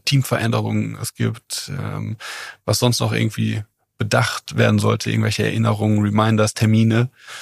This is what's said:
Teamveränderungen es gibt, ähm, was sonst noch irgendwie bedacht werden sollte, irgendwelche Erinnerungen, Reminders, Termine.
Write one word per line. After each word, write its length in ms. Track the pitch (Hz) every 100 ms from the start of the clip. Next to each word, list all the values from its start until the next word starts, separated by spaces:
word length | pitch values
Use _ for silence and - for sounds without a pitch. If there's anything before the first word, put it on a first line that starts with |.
| -
Teamveränderungen 880 | 139 127 123 117 113 107 107 107 104
es 140 | 113 -
gibt, 560 | 113 110 - - - 95
ähm, 420 | 101 101 107 110 - - - - -
was 120 | 107
sonst 220 | 123 120
noch 140 | 117
irgendwie 500 | 113 113 110 110 107 104 _ _ -
bedacht 580 | 107 120 117 - - 110
werden 200 | 113 107
sollte, 320 | 107 107 113
irgendwelche 320 | 110 110 107
Erinnerungen, 640 | 107 107 113 107 107 107
Reminders, 500 | 104 104 110 110 107
Termine. 560 | - 110 110 113 113 123 - - -